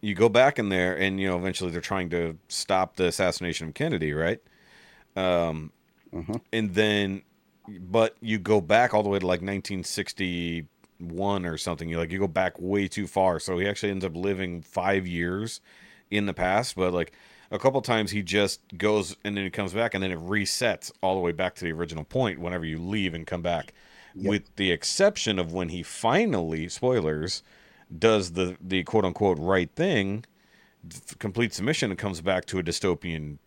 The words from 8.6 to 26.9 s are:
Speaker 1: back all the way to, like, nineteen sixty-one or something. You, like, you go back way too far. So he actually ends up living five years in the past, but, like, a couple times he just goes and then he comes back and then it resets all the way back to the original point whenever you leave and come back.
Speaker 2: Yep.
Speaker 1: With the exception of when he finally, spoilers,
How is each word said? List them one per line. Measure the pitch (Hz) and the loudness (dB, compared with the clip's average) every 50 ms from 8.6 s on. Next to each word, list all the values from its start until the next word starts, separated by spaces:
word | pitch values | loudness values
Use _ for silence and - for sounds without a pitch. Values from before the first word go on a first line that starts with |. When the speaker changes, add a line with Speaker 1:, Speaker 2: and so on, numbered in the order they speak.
| 87 | 6
Speaker 1:
back | 76 104 113 123 123 - | 6 6 6 6 6 4
all | 107 104 | 2 2
the | 101 | 4
way | 101 98 | 2 2
to, | 92 | 2
like, | 90 90 87 87 | 2 0 2 0
nineteen | 95 98 98 - - 101 92 85 | -2 -4 -4 -4 -6 -8 -6 -6
sixty-one | - - - 98 - - - 98 90 87 87 85 85 85 85 78 - _ _ _ _ _ _ 87 85 82 85 98 101 101 98 90 | -6 -4 -4 -6 -6 -4 -4 -2 -2 0 -2 -2 -2 -4 -4 -6 -8 _ _ _ _ _ _ -12 -8 -6 -2 0 0 0 0 -2
or | 85 82 78 | -4 -4 -4
something. | - 92 85 76 82 82 | -4 -4 -4 -4 -4 -4
You, | 82 85 | -2 -2
like, | 85 80 | -2 -2
you | 85 95 | -2 -2
go | 98 | -2
back | 95 78 95 95 90 - - | 0 2 0 0 0 -2 -4
way | 85 92 101 101 98 92 | -4 0 0 0 0 0
too | - - 101 | -2 -6 -8
far. | 85 - 98 95 92 87 80 | -2 0 2 4 4 2 0
So | - - 92 87 | -2 -4 -2 -2
he | 95 101 | 0 -2
actually | 101 - - 104 | -2 -2 -2 -2
ends | 98 95 90 | -2 -2 -4
up | 95 78 | -4 -4
living | 85 90 98 98 92 95 90 87 85 80 | -2 -2 -2 -2 -2 -4 -6 -6 -10 -12
five | - - 95 92 98 98 98 92 | -6 -4 -2 0 2 2 2 0
years | 90 87 85 85 87 90 98 110 113 - - _ _ - - - - - - _ _ | 0 -2 -2 -2 -2 -2 -4 -4 -6 -8 -12 _ _ -20 -20 -20 -20 -20 -20 _ _
in | 101 104 104 | -2 -2 0
the | 101 87 | -2 -2
past, | 85 90 90 95 107 123 - - | -2 0 2 2 2 0 -2 -2
but, | - 92 90 90 | 0 0 0 2
like, | 90 82 80 - - - - - - - _ | 0 -2 -2 -6 -20 -20 -20 -20 -20 -14 _
a | - 98 | -8 0
couple | - 135 135 139 - | 2 2 2 2 0
times | - 120 110 107 92 92 | 0 0 0 0 0 -2
he | 107 98 | -4 -4
just | 85 92 104 101 95 - - _ _ - 85 | 0 2 2 2 2 0 -6 _ _ -10 -2
goes | 92 107 107 107 98 87 - _ _ | 0 2 2 2 0 -2 -8 _ _
and | 104 101 | -4 -4
then | 101 98 | -2 -4
he | 95 | -4
comes | - - 101 92 87 | -4 -4 -6 -4 -2
back | 107 117 113 - | -2 -2 0 0
and | 98 95 | -2 -2
then | 92 | -2
it | 90 82 | -4 -4
resets | 82 87 101 107 101 95 - - - 117 98 - - - - _ - | -4 -2 -2 0 0 0 -2 0 0 0 0 -2 -6 -14 -10 _ 0
all | 95 95 | 0 0
the | 95 | 2
way | 90 85 85 | 0 0 0
back | 80 92 92 - | 0 -2 -4 -4
to | - 92 | -4 -6
the | 85 80 | -4 -4
original | 80 87 78 80 80 76 | -4 -4 -6 -6 -10 -10
point | _ - 127 131 110 90 65 | _ -2 0 0 0 -2 -4
whenever | 82 87 90 90 82 | -6 -6 -4 -4 -4
you | 80 78 80 | -4 -6 -6
leave | 85 92 104 107 98 92 82 | -4 -4 -2 -2 -2 -2 -2
and | 82 82 | -6 -8
come | - 92 87 82 | -6 -6 -4 -2
back. | 87 85 80 - - - _ - - - - - - _ | -2 -2 -2 -4 -8 -16 _ -20 -20 -20 -20 -20 -20 _
Speaker 2:
Yep. | 95 95 95 | -4 0 0
Speaker 1:
With | 101 101 - - _ | 0 0 -2 -6 _
the | - 98 92 87 | 0 2 2 2
exception | 80 - - - - 196 202 214 - - 113 104 95 | 2 0 -4 2 4 4 4 4 2 -2 0 0 0
of | 87 82 82 | 0 -2 -2
when | 92 90 82 | -4 -4 -2
he | 82 90 80 | -4 -8 -10
finally, | - - - - 113 127 180 233 220 151 95 85 80 80 80 80 87 | -10 -12 0 2 4 4 4 4 4 2 0 0 0 -2 -2 -4 -6
spoilers, | - - - 127 | -6 -2 0 2